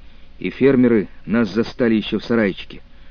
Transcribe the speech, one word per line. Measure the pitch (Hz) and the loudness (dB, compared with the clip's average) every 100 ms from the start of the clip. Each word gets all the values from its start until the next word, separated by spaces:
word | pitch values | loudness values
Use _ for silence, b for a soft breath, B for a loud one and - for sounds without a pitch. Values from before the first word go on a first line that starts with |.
| b b b - | b b b -10
и | 92 | -8
фермеры | - 135 127 123 113 87 - | 2 4 6 4 4 0 -8
нас | - 113 107 | -2 0 0
застали | 104 110 - 120 | -2 -4 -2 0
ещё | 110 - 104 | 0 0 -4
в | |
сарайчике. | - 117 101 85 - - b b b | 0 0 0 -2 -10 -18 b b b